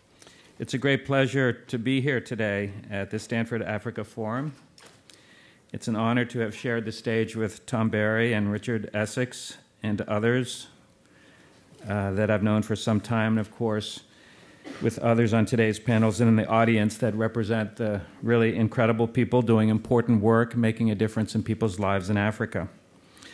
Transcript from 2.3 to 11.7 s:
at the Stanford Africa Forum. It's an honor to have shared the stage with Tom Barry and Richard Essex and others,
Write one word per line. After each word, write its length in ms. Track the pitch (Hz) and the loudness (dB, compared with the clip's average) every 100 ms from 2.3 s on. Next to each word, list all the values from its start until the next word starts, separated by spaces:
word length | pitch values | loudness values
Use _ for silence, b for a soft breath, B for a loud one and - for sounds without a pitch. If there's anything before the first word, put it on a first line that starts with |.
| 110 107 101 101 101 - | -4 -2 -2 -4 -8 -8
at 180 | 101 98 | -8 -6
the 80 | 110 | -8
Stanford 460 | - 117 113 117 | -4 -4 -2 -4
Africa 400 | 104 107 117 110 | -4 -6 -6 -8
Forum. 500 | 107 - 107 123 147 135 - - b b b b b b b b b | -10 -8 -6 -6 -6 -10 -20 -20 b b b b b b b b b
It's 140 | - - | -10 -4
an 80 | 110 | -2
honor 300 | 113 123 120 | 0 0 -2
to 140 | 123 | -4
have 140 | 110 104 | -6 -6
shared 300 | 131 117 110 | -4 -4 -4
the 60 | |
stage 440 | 110 120 113 110 113 | -6 -2 -2 -2 -2
with 300 | 107 - - | -6 -6 -6
Tom 240 | 117 110 | -2 0
Barry 440 | 107 107 110 117 | 2 2 2 2
and 180 | 107 101 | 0 0
Richard 400 | 104 - 113 - | -2 -4 -4 -4
Essex 640 | 104 107 - 123 - - - _ _ | -2 -2 -2 -4 -6 -16 -16 _ _
and 200 | 110 104 | -4 -4
others, 640 | 104 104 117 123 120 - - - _ _ b b b b b b b | -2 0 2 0 -2 -8 -16 -20 _ _ b b b b b b b